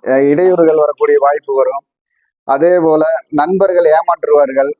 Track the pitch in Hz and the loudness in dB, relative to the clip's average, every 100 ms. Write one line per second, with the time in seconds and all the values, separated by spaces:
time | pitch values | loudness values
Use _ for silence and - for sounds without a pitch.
0 | - 131 143 147 185 180 165 156 147 147 | -2 0 2 2 2 2 2 2 0 -2
1 | 147 147 139 151 143 135 127 139 _ _ | 0 2 0 -2 -4 -2 -2 -4 _ _
2 | _ _ _ _ - 139 165 180 160 156 | _ _ _ _ -6 -2 2 2 0 0
3 | 156 160 - 143 151 185 190 175 170 156 | 0 -4 -6 -4 -2 0 0 2 2 2
4 | 170 170 147 147 139 135 139 151 | 0 -4 0 0 0 0 -4 -4